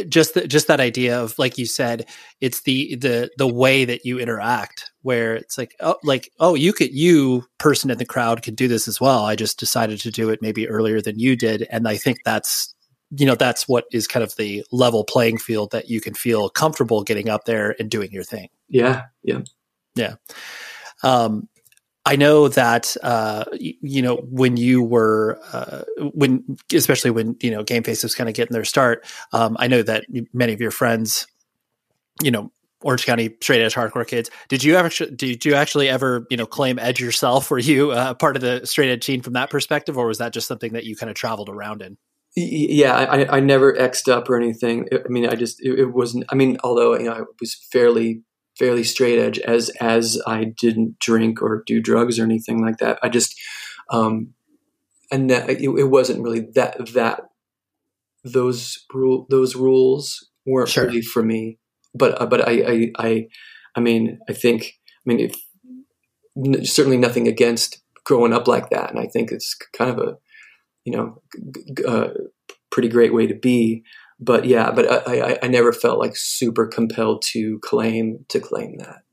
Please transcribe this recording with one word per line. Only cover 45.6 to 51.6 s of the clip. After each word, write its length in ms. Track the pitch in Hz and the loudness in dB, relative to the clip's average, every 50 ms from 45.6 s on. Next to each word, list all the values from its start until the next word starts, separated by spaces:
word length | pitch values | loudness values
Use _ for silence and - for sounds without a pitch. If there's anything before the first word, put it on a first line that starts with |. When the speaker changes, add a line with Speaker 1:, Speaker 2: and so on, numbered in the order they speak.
| - | -4
Speaker 2:
it, 140 | 127 127 127 | -2 0 2
it 160 | 135 123 120 | 0 2 2
wasn't, 320 | 127 120 117 120 123 117 - | 0 -2 -2 -4 -6 -6 -2
I 60 | 135 | 2
mean, 240 | 135 135 131 123 - - | 2 4 2 2 0 -2
although, 360 | 120 117 120 120 117 117 - | 0 2 2 4 4 2 2
you 60 | 120 | -2
know, 80 | 117 117 | -4 -6
I 100 | 113 110 - - _ | -6 -10 -12 -12 _
was 140 | 123 113 - - - - - | -10 -10 -10 -12 -14 -2 2
fairly, 480 | 127 120 120 120 113 113 117 113 113 - _ _ _ _ _ _ | 4 4 6 6 4 2 0 -4 -6 -10 _ _ _ _ _ _
fairly 280 | - 127 127 123 120 113 | -2 0 2 2 0 0
straight 340 | - - - 127 120 120 117 | -2 0 2 2 4 4 4
edge 220 | 113 113 113 - | 2 2 -2 -4
as, 280 | - - 117 120 113 - - - | -2 0 0 2 0 -2 -4 -4
as 420 | 127 113 113 117 117 113 113 - - 113 | 0 2 2 2 2 0 -2 -4 -4 -4
I 160 | 113 110 113 | -4 -4 -4
didn't 560 | 113 113 - - 117 110 113 113 113 - - | -4 -4 0 0 0 2 2 0 -2 -2 -6
drink 420 | - 120 113 113 113 113 110 - - | -2 0 2 2 2 0 0 -2 -2
or 220 | 107 110 107 | -2 -2 -4